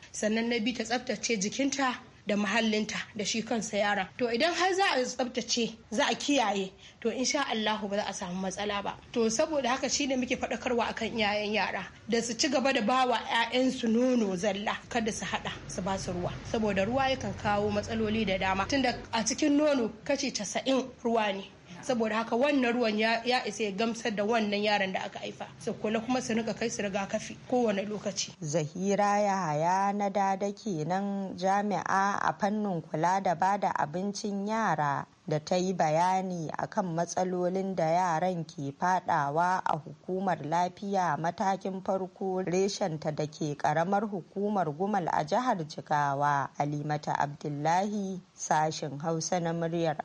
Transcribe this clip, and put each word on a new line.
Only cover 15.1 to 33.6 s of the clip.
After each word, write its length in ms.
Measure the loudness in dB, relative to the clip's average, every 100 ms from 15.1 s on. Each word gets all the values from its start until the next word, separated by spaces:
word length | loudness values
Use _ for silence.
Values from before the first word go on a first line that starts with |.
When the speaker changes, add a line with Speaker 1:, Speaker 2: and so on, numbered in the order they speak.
Speaker 1:
su 140 | -4 -4
haɗa 260 | -4 -6 -8 -10
su 140 | -6
ba 160 | -4 -2
su 140 | -4
ruwa. 180 | -4 -4 -6 -4
Saboda 340 | 0 0 2 2
ruwa 240 | 2 2
yakan 240 | 0 -4 -2
kawo 320 | 0 2 2
matsaloli 560 | 0 -2 -2 0 2 2
da 120 | 2
dama. 280 | 2 0 2
Tunda 300 | 2 2 0 -4
a 120 | -2 -2
cikin 320 | 2 4 4
nono 320 | 4 4 0 -4 -2
kashi 260 | -2 -2
casa'in 560 | -4 -4 -4 0 0 0 -4
ruwa 300 | 0 2 0 -2
ne. 160 | -8 -18 -20 -8 -2
Saboda 280 | 0 2 0
haka 200 | 0 2
wannan 380 | 4 4 4
ruwan 260 | 4 2 2
ya, 220 | 2 2 2
ya 200 | 0 0
isa 160 | -2
ya 80 | -2
gamsar 400 | 0 -2 -2 -4 0
da 80 | 2
wannan 340 | 2 2 2
yaron 280 | 2 2 2
da 100 | -2
aka 160 | -6 -8
haifa. 280 | -10 -10 -12 -10
Su 140 | -8
kula 260 | -4 0 0
kuma 220 | 0 -2
su 120 | 0
rinka 200 | -2 -2
kai 160 | -2 -4
su 120 | -2
rigakafi 560 | -4 -4 -4 -4 -6 -12 -2
kowane 360 | 2 2 0 -2
lokaci. 480 | -4 -4 -4 -6 -8
Speaker 2:
Zahira 760 | -2 -2 -2 -2 0 4 4 4
Yahaya 680 | 2 2 0 0 2 2 2
na 160 | 0 0
Dada 420 | 2 0 0 -2
kenan, 840 | -4 -4 -2 0 -2 -2 -2 -4 -2
jami'a 840 | 2 2 2 0 2 2 2 0
a 120 | 0 0
fannin 420 | 0 0 0 -2
kula 420 | -4 0 2 2
da 120 | 2 2
bada 360 | 2 2